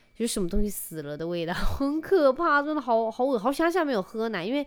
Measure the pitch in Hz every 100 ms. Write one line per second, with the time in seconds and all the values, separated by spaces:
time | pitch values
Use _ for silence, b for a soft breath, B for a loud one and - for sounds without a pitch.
0 | b - 233 226 175 202 208 196 - 160
1 | 143 151 160 175 165 185 - - 277 311
2 | - 381 277 262 339 285 285 302 247 226
3 | 226 220 262 240 220 277 330 349 302 226
4 | - 220 226 202 180 277